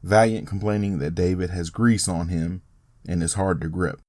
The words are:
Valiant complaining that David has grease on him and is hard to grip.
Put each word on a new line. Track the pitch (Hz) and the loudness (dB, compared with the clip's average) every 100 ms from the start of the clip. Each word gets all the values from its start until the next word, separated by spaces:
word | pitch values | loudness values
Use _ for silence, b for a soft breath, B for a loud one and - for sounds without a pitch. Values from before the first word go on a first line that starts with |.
Valiant | 87 104 113 110 - | 4 6 6 2 -6
complaining | 98 104 104 101 92 | -4 -2 0 0 -2
that | 71 85 | -4 0
David | 90 92 90 | 0 2 -2
has | 90 82 | -4 -6
grease | - 117 110 - | 2 4 4 2
on | 87 85 | -2 -2
him | 87 82 92 _ _ _ _ - | -2 -4 -6 _ _ _ _ -6
and | 87 | -4
is | 82 | -2
hard | 101 95 85 | -2 0 0
to | 82 | -4
grip. | 85 87 - | -2 -4 -4